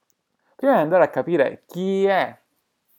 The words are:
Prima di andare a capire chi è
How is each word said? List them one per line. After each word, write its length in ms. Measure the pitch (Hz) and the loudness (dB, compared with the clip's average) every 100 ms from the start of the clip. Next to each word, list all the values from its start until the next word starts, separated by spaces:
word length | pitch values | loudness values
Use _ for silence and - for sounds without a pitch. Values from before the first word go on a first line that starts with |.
| _ _ _ _ _ | _ _ _ _ _
Prima 200 | _ 269 | _ 0
di 60 | 220 | 2
andare 240 | 151 180 | 2 2
a 40 | 151 | 2
capire 540 | 135 127 170 120 - | 0 -2 0 0 -4
chi 400 | - 175 190 196 | -14 -8 -4 0
è 320 | 196 190 120 117 _ _ _ _ _ | 0 0 -4 -8 _ _ _ _ _